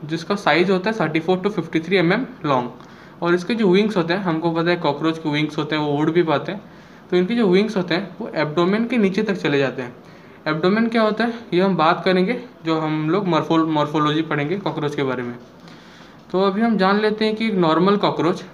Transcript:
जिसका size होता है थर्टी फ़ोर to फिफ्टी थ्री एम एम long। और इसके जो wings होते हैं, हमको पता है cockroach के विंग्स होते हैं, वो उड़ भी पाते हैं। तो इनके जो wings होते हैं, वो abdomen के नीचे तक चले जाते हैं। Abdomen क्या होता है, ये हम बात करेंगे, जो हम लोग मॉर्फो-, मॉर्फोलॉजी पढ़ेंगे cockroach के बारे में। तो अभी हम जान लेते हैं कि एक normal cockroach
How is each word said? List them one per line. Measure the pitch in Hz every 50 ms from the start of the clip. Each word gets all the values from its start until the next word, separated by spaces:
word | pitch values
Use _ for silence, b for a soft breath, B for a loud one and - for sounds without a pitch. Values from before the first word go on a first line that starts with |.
| - 147
जिसका | 156 165 165 - 202
size | 202 - 165 147 160 180 185
होता | 196 185 180 214
है | 220 -
थर्टी | 165 156 151 160
फ़ोर | 160 170 185 180
to | 185 208
फिफ्टी | 208 - 156 - - 160
थ्री | 160 170 185 190
एम | 170 165 185
एम | 226 262 - - - -
long। | 151 139 127 120 120 - - B B B B B B B B
और | - 170 175
इसके | 180 180 - 240
जो | 220 226 190
wings | 175 190 214 214 214 196
होते | 165 165 170
हैं, | 196
हमको | 202 185 160 160 160 170
पता | 165 165 165 175
है | 175 170
cockroach | 170 151 139 147 156 160 160 160
के | - 156
विंग्स | 147 147 151 151 151 -
होते | 151 147 156
हैं, | 156 151
वो | 147
उड़ | 143 143 151 160
भी | 160 175 170
पाते | 160 151 139 127 -
हैं। | 180 202 B B B B B B B B B B
तो | - 180
इनके | 185 180 233
जो | 240 240 196
wings | 175 185 208 220 - 196
होते | 175 - 165
हैं, | 175 202 - - -
वो | 220 - -
abdomen | 165 151 147 151 170 175 175 196 214 233 233
के | 254 247
नीचे | 208 190 185 220 214
तक | 214 196
चले | 180 - 151 143 139
जाते | 139 131 123 131
हैं। | 127 120 120 - B B B B B B B B B -
Abdomen | 156 160 160 185 202 220 226 226
क्या | 226 240
होता | 220 214 208 214 220
है, | 240 226 - - - -
ये | 175
हम | 185 196 190 160
बात | 156 160 180 175 -
करेंगे, | 190 185 185 185 190 247 247 - - - - -
जो | 160 160 156
हम | 160 156 156 156 156 156
लोग | 165 196 208 185
मॉर्फो-, | 165 156 143 156 165 160 160 160
मॉर्फोलॉजी | 156 151 147 147 151 156 151 151 147 156
पढ़ेंगे | 160 160 156 147 143 147 180 202
cockroach | - 165 143 156 151 147 147
के | - 143
बारे | 131 127 123 123
में। | 120 120 120 - - - - B B B B B B B B B B B B B -
तो | - 180
अभी | 190 196 190 202
हम | 226 233 226 190
जान | 185 185 202 208
लेते | 214 214 214 214 220
हैं | 220 220
कि | 214 226 226
एक | 202
normal | 190 175 160 156 165 175 190 202 202
cockroach | - 165 143 - 147 160 185 180 - -